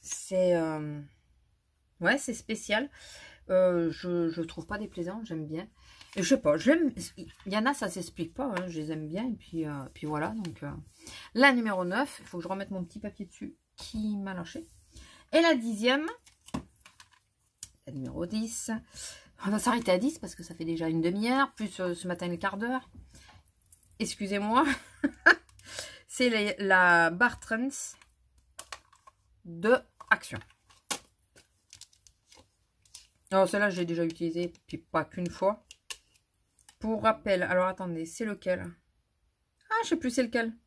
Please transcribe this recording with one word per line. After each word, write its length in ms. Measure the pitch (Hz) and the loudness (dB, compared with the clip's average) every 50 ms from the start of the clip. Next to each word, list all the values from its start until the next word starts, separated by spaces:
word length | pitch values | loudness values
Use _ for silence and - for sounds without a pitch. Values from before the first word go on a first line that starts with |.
C'est, 540 | - - - - - - 190 185 185 180 175 | -14 -12 -12 -12 -8 -2 2 2 4 6 4
euh, 460 | 165 160 160 156 151 151 151 147 147 143 - _ _ _ _ _ _ _ _ _ _ _ _ _ _ _ _ _ - | 4 2 0 -2 -4 -6 -6 -8 -10 -12 -14 _ _ _ _ _ _ _ _ _ _ _ _ _ _ _ _ _ 0
ouais, 180 | 170 190 247 285 | 2 2 2 2
c'est 160 | - 262 220 | 0 -4 -8
spécial. 560 | - - - 220 - - - 208 226 277 285 - - - - - - - - - - - - | -8 -6 -6 -6 -6 -2 0 0 0 0 -2 -10 -18 -20 -20 -20 -20 -20 -20 -20 -16 -4 2
Euh, 420 | 185 185 185 180 180 170 170 160 | 4 6 6 6 4 4 2 0
je, 380 | 160 - - 180 175 175 165 165 | -2 -4 -4 -2 0 0 0 0
je 140 | 165 170 | 0 -4
trouve 240 | 165 165 - 175 160 | -6 -6 -6 -12 -10
pas 120 | - 208 208 | -8 -8 -8
déplaisant, 440 | 214 202 - 180 165 180 202 226 220 | -8 -10 -8 -6 -6 -6 -6 -8 -8
j'aime 220 | - 165 160 151 | -8 -6 -6 -6
bien. 200 | 151 156 165 202 - _ _ - - - - - - - | -6 -8 -8 -8 -10 _ _ -20 -20 -20 -20 -20 -10 -4
Et 60 | 196 | -2
je 60 | 175 - | 4 4
sais 120 | 269 262 | 4 4
pas, 160 | - 151 151 | 6 2 2
j'aime, 360 | 160 - 240 320 349 330 254 - 190 170 - - | 4 6 4 6 6 4 0 -2 -4 -12 -12 -12
il 360 | 185 - - - - - 196 | -16 -18 -18 -18 -14 -8 -2
y 40 | 202 | -2
en 100 | 214 220 | 0 2
a, 80 | 277 285 | 0 0
ça 140 | - 226 175 | 0 -4 -6
s'explique 460 | - 190 170 170 - - 160 165 - | -4 -6 -10 -10 -8 -8 -8 -8 -6
pas, 120 | - 277 | -6 -4
hein, 220 | 262 196 180 185 180 | -2 -2 -4 -4 -4
je 120 | 165 156 | -6 -6
les 120 | 151 156 | -6 -4
aime 140 | 160 156 156 | -6 -6 -6
bien, 220 | 151 165 202 240 254 | -6 -6 -6 -4 -4
et 60 | 208 | -6
puis, 320 | - - - 170 165 156 | -8 -10 -10 -6 -6 -4
euh, 180 | 147 147 139 131 - - | -4 -6 -8 -10 -12 -12
puis 120 | - 151 | -10 -6
voilà, 240 | 151 151 147 160 202 | -4 -4 -2 -4 -4
donc, 320 | 220 226 190 165 120 - | -4 -6 -6 -8 -8 -8
euh, 80 | 147 143 - - - - - - - - - - - - - | -10 -10 -10 -12 -14 -18 -20 -20 -20 -18 -16 -16 -16 -4 2
la 180 | 226 269 277 | 6 6 6
numéro 320 | 247 240 226 220 196 185 180 | 6 4 0 0 -2 -2 -2
neuf, 340 | 175 196 240 285 - - - | 0 0 0 -2 -2 -4 -16
il 60 | - | -16
faut 120 | - - 170 | -12 -10 -10
que 40 | |
je 60 | 165 175 | -6 -6
remette 220 | 190 196 196 - | -6 -6 -6 -8
mon 140 | 196 185 175 | -6 -8 -8
petit 140 | 170 - 208 | -8 -10 -12
papier 280 | - 202 - - 196 | -12 -12 -10 -12 -14
dessus 300 | 180 - - 214 - - _ _ _ _ | -14 -12 -14 -14 -14 -14 _ _ _ _
qui 400 | - - - - 220 214 214 208 | -18 -16 -10 -6 -4 -2 -2 -2
m'a 180 | 202 196 196 190 | -4 -4 -6 -6
lâché. 320 | 180 170 - - 330 330 - - - _ _ - - - - - - - - | -8 -8 -10 -12 -14 -14 -16 -20 -20 _ _ -20 -20 -20 -20 -20 -20 -6 4
Et 80 | - 320 | 6 6
la 140 | 339 330 311 | 8 8 4
dixième, 520 | 240 226 233 214 202 226 247 269 294 311 359 480 - _ - _ _ _ - - - - - _ _ _ - _ _ - _ _ _ _ _ _ _ _ _ _ - - - _ _ - | 4 2 -2 -2 2 2 2 2 2 0 -4 -8 -12 _ -20 _ _ _ -10 -10 -10 -10 -10 _ _ _ -20 _ _ -20 _ _ _ _ _ _ _ _ _ _ -20 -20 -20 _ _ -16
la 60 | 139 | -12
numéro 340 | 151 135 127 123 131 156 175 | -10 -8 -8 -8 -6 -6 -6
dix, 440 | 175 214 220 226 220 - - - - 220 220 - _ - - - - - - - - _ - 180 | -4 -4 -4 -4 -4 -6 -8 -6 -6 -6 -8 -8 _ -18 -16 -14 -14 -16 -18 -20 -20 _ -6 -2
on 40 | 196 | -2
va 80 | 214 202 | 0 2
s'arrêter 340 | - 247 226 240 233 190 | 2 2 2 2 4 4
à 60 | 180 185 | 4 4
dix 200 | 226 294 320 - | 4 0 -2 -4
parce 160 | 214 180 - | -12 -12 -12
que 80 | - | -12
ça 120 | 165 - 165 | -12 -12 -8
fait 100 | - 160 | -6 -4
déjà 240 | 165 165 165 165 160 | -4 -2 -2 0 0
une 120 | 160 165 | 2 2
demi-heure, 520 | 160 175 190 202 220 240 254 269 277 269 - | 2 2 0 0 0 2 2 2 2 0 -2
plus, 260 | - 214 196 - - | -8 -8 -8 -4 -4
euh, 140 | 185 180 175 | -4 -4 -4
ce 140 | 170 - 180 | -4 -4 -6
matin 200 | 175 170 180 175 | -4 -4 -4 -6
le 80 | 175 | -4
quart 200 | 170 202 196 202 | -2 -4 -4 -2
d'heure. 340 | 202 226 240 262 254 - - - - - - - - - - - - _ _ _ _ _ _ - _ _ _ - - | -2 -4 -2 -2 -4 -6 -8 -20 -20 -20 -20 -20 -20 -20 -20 -20 -20 _ _ _ _ _ _ -20 _ _ _ -8 -8
Excusez-moi. 640 | 220 - - - 202 190 202 202 208 214 233 269 330 285 254 - - - - - | -6 -6 -4 -6 -4 -2 -2 -2 0 2 4 4 4 4 0 -4 -6 -18 -8 -2
<laughs> 1040 | - - - - - - - - _ - _ - - - - - - - - - - - | -2 -2 -2 4 6 6 6 6 _ -20 _ -20 -20 -14 -14 -12 -12 -14 -16 -20 -18 -12
C'est 220 | - - 254 240 | -2 2 2 4
les, 260 | 226 214 208 208 - - | 4 2 0 0 -2 0
la 520 | 202 190 190 185 180 175 170 170 170 165 | 4 6 8 8 10 10 10 8 8 6
Bartrens 840 | 170 180 240 233 - - - - 226 220 254 269 - - - - - _ - _ _ _ _ _ _ _ _ _ - - - - - - _ _ _ _ _ - _ _ _ _ _ _ - | 4 4 2 2 2 -2 -4 -4 -2 -2 -2 -4 -4 -6 -12 -12 -14 _ -20 _ _ _ _ _ _ _ _ _ -18 -18 -14 -14 -16 -18 _ _ _ _ _ -20 _ _ _ _ _ _ -16
de 320 | 170 170 170 180 226 254 - - _ _ - - - | -14 -10 -2 4 4 4 4 2 _ _ -10 2 2
Action. 300 | 330 - - - 135 110 - _ _ _ _ _ - _ _ - - - - _ _ _ _ _ _ - _ _ _ _ _ _ - - - _ _ _ _ - _ _ _ _ - - - _ _ _ _ _ _ _ _ _ - - - _ _ _ _ - | 2 2 2 -10 -12 -12 -12 _ _ _ _ _ -20 _ _ -6 -6 -6 -6 _ _ _ _ _ _ -20 _ _ _ _ _ _ -20 -20 -20 _ _ _ _ -20 _ _ _ _ -20 -20 -20 _ _ _ _ _ _ _ _ _ -20 -20 -20 _ _ _ _ 0
Alors 180 | 190 196 190 185 | 4 4 4 4
celle-là, 220 | 202 202 208 202 | 4 2 2 2
je 60 | 175 | 2
l'ai 100 | 180 175 | 0 -2
déjà 180 | 165 170 170 170 | -2 0 0 0
utilisée, 480 | 165 165 - 170 165 160 175 175 170 - - _ | -2 -2 -2 -4 -4 -2 -2 -4 -4 -6 -12 _
puis 120 | - 156 156 | -12 -12 -12
pas 260 | - - - 160 151 | -10 -4 -4 -2 -2
qu'une 260 | - - 180 175 170 | -2 -6 -6 -6 -6
fois. 340 | - - 185 202 220 - _ _ - _ _ - - - _ _ _ _ _ _ _ _ _ _ _ _ _ - _ - | -4 0 0 0 0 -2 _ _ -20 _ _ -16 -16 -16 _ _ _ _ _ _ _ _ _ _ _ _ _ -20 _ -8
Pour 220 | - 220 226 208 | -4 -4 -2 2
rappel, 400 | 214 220 220 - - 214 190 185 | 2 2 2 2 0 0 0 0
alors 240 | 180 - 180 180 185 | 2 2 2 2 2
attendez, 400 | 185 185 - 185 175 165 160 165 | 2 -2 -4 -6 -6 -6 -6 -8
c'est 180 | 165 - - 226 | -10 -8 -8 -6
lequel ? 420 | 214 202 190 - 185 180 180 180 175 170 _ _ _ _ _ _ _ _ _ _ _ _ _ _ _ _ _ _ - | -6 -6 -6 -2 -2 -2 -2 -4 -10 -14 _ _ _ _ _ _ _ _ _ _ _ _ _ _ _ _ _ _ -2
Ah, 40 | 440 466 453 | -2 -2 0
je 60 | - | 0
sais 60 | 339 | -2
plus 140 | 330 - 254 | -2 -2 -2
c'est 120 | 240 269 | 0 0
lequel. 340 | 247 226 - 233 233 226 226 - _ | -2 0 0 -2 -2 -2 -6 -10 _